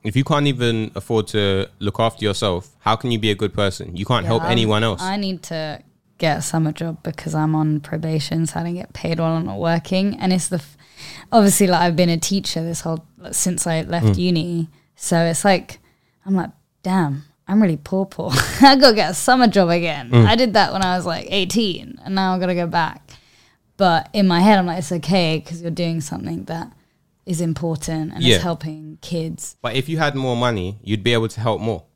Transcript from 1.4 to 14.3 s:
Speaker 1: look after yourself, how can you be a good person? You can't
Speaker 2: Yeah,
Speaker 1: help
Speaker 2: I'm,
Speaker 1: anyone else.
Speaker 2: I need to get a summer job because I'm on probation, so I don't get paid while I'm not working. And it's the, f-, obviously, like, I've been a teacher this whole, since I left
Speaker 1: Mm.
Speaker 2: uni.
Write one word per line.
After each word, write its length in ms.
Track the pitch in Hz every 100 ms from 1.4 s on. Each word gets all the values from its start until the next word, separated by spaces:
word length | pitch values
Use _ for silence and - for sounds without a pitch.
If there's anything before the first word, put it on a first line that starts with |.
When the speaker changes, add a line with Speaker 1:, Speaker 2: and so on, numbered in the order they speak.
| 101 95 95 _
Speaker 1:
look 200 | 101 -
after 260 | 113 - 104
yourself, 440 | 95 107 87 - _
how 160 | - 113
can 160 | 127
you 80 | 117
be 100 | 107
a 40 | 101
good 180 | 104
person? 420 | - 101 - - 85
You 100 | 104
can't 180 | 120
Speaker 2:
Yeah, 60 | 95
Speaker 1:
help 140 | 110
Speaker 2:
I'm, 80 | -
Speaker 1:
anyone 320 | 117 110 107
else. 180 | 113 95
Speaker 2:
I 140 | 185 202
need 260 | 196 185
to 380 | - 165 156 147 _ _ _ _
get 220 | 160 151
a 20 |
summer 300 | - 165 156
job 320 | 156 165 160
because 320 | - - - 156
I'm 200 | 156 156
on 240 | 156 151
probation, 680 | 147 160 160 156 143 160 160
so 120 | 165
I 40 |
don't 100 | 170
get 200 | 175 -
paid 260 | - 165 165
while 160 | 165 165
I'm 100 | 180
not 140 | 101
working. 560 | 165 170 - 190 196 -
And 140 | 185
it's 140 | 185 -
the, 100 | 175
f-, 200 | - _ _ - - - -
obviously, 360 | 233 202 - 196
like, 140 | 175
I've 140 | 175 165
been 140 | 175
a 80 | 165
teacher 460 | - 196 190 165
this 180 | 165 165
whole, 240 | 165 160 - _ 180
since 360 | 208 185 165 175
I 160 | 160
left 240 | - 170 110
Speaker 1:
Mm. 100 | 98
Speaker 2:
uni. 500 | 180